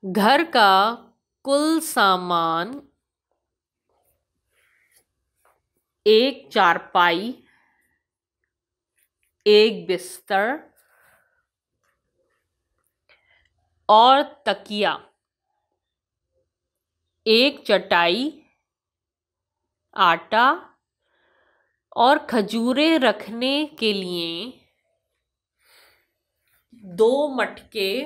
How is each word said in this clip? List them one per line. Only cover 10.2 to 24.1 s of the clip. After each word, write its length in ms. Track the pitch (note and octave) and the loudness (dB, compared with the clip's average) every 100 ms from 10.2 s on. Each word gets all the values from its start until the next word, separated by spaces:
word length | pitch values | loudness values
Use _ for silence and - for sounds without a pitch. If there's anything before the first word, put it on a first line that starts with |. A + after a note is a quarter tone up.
| _ G3 G#3+ D4 - _ _ _ _ _ _ _ _ _ _ _ _ _ _ _ _ _ _ _ _ _ _ _ _ _ _ _ _ _ _ _ _ | _ -2 -2 -6 -12 _ _ _ _ _ _ _ _ _ _ _ _ _ _ _ _ _ _ _ _ _ _ _ _ _ _ _ _ _ _ _ _
और 340 | G#3+ A#3+ C4+ D4 - - | 4 6 4 0 -8 -8
तकिया, 460 | G3 - G#3 F#3+ C#3+ - _ _ _ _ _ _ _ _ _ _ _ _ _ _ _ _ _ _ _ _ _ - | -8 -8 -4 -4 -4 -12 _ _ _ _ _ _ _ _ _ _ _ _ _ _ _ _ _ _ _ _ _ 0
एक 380 | A3 C4+ C#4+ - | 2 2 -2 -2
चटाई, 640 | G3 F#3 F3+ E3+ F#3+ C#4 - _ _ _ _ _ _ _ _ _ _ _ _ _ _ _ - | -2 0 0 0 -2 -6 -10 _ _ _ _ _ _ _ _ _ _ _ _ _ _ _ -2
आटा 520 | F#3+ E3+ - G#3+ B3+ E4 - _ _ _ _ _ _ _ _ _ _ _ _ - | 0 0 -2 0 0 0 -8 _ _ _ _ _ _ _ _ _ _ _ _ 0
और 220 | A#3+ D4+ D4 | 2 2 -2
खजूरें 720 | A3+ G3 A3+ A#3 B3+ D#4 D#4+ | -4 -4 -4 -4 0 2 2
रखने 680 | B3+ G#3+ - A3+ B3+ C#4 D4+ - | 0 -2 -8 -8 -4 -4 -6 -6
के 140 | A3 | -4
लिए 600 | G3+ F#3 | -4 -6